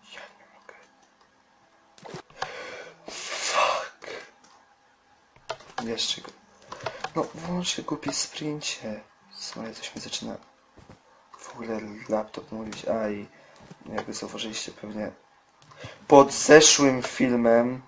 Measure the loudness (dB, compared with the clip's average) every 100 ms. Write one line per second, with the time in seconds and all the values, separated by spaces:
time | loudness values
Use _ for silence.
0 | -20 -20 -20 -20 -20 -20 -20 -20 -20 _
1 | _ _ _ _ _ _ _ _ _ -20
2 | -16 -16 -18 -10 -10 -10 -14 -14 -18 -18
3 | -16 -14 -10 -6 -2 2 2 0 -6 -14
4 | -16 -14 -16 _ -20 -20 _ _ _ _
5 | _ _ _ _ -16 -16 -12 -8 -6 -4
6 | -4 -4 -10 -20 -20 -20 -18 -10 -10 -8
7 | -6 -4 -6 -8 -6 -4 -4 -6 -6 -6
8 | -4 -4 -6 -6 -8 -6 -8 -8 -10 -12
9 | -16 _ -20 -16 -14 -12 -12 -12 -14 -14
10 | -10 -10 -10 -14 -16 _ _ -20 -20 -20
11 | _ -20 _ -20 -18 -14 -8 -8 -8 -14
12 | -4 -2 -2 -12 -12 -12 -10 -8 -4 -2
13 | -2 -6 -10 -18 -20 -20 -20 -20 -10 -8
14 | -8 -10 -10 -8 -8 -8 -12 -12 -12 -8
15 | -8 -10 _ _ _ _ -20 -20 -20 -18
16 | 8 10 10 2 10 10 12 6 4 2
17 | -4 0 2 4 6 6 4 -4